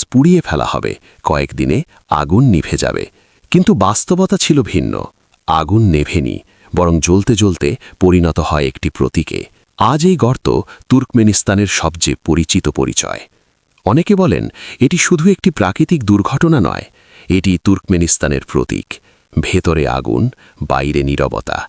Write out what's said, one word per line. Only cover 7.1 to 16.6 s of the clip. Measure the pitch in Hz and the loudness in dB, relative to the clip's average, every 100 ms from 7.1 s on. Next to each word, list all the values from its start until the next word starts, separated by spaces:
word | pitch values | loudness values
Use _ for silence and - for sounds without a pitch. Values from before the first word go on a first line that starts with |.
| 95 101 104 | 0 2 2
জ্বলতে | 104 85 71 113 - - | 2 0 -4 -6 -12 0
পরিণত | 92 90 85 78 | 2 4 2 -2
হয় | 76 76 69 | -2 -2 -2
একটি | - 78 | -4 -8
প্রতীকে। | - 64 - - 50 50 _ _ - | -4 -2 -2 -4 -6 -10 _ _ -2
আজ | 110 147 175 | 0 2 2
এই | 170 | 2
গর্ত | 120 131 - 62 - - - | 0 0 0 -2 -4 -12 0
তুর্কমেনিস্তানের | 131 131 120 107 101 - 98 104 | 0 2 2 4 2 0 0 0
সবচেয়ে | - 82 82 78 67 - | -2 -4 -4 -4 -4 -2
পরিচিত | 78 80 - 73 | 0 0 0 -2
পরিচয়। | 69 65 62 - - - _ _ _ _ _ 92 | -2 -2 -2 -6 -10 -14 _ _ _ _ _ 0
অনেকে | 135 - 196 | 2 2 2
বলেন, | 180 73 55 - - - | 2 0 -2 -10 -16 -2
এটি | 135 175 | 0 2
শুধু | - 160 180 | 0 2 2
একটি | 190 190 | 2 0
প্রাকৃতিক | - 92 - 156 165 | 0 -2 0 0 0
দুর্ঘটনা | 101 101 98 135 165 | 2 0 2 0 2
নয়, | 156 | 2